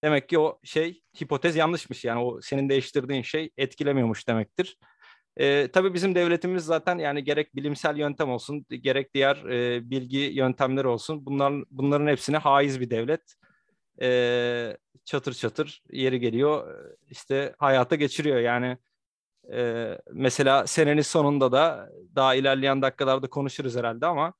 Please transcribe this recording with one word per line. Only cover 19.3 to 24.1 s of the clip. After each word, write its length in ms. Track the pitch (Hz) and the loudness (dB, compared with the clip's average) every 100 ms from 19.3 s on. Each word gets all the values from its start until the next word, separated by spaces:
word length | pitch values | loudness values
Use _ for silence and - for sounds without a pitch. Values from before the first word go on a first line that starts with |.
| _ - | _ -10
e, 380 | 117 120 117 113 95 - | -4 -4 -4 -6 -10 -14
mesela 560 | 95 131 - 135 139 - | -2 0 4 4 4 4
senenin 340 | - 147 147 | 2 4 4
sonunda 500 | 147 165 143 143 135 | 2 2 4 4 4
da 380 | 127 165 123 101 - - - | 4 2 0 -12 -20 -8 0
daha 200 | 131 131 | 2 4
ilerleyen 460 | 135 135 135 135 | 2 2 2 2
dakikalarda 480 | 135 - 135 131 131 | 0 0 0 0 0
konuşuruz 460 | 147 139 - 135 120 | -4 -6 -4 -6 -2
herhalde 300 | 117 117 | -4 -2
ama 280 | 156 | -2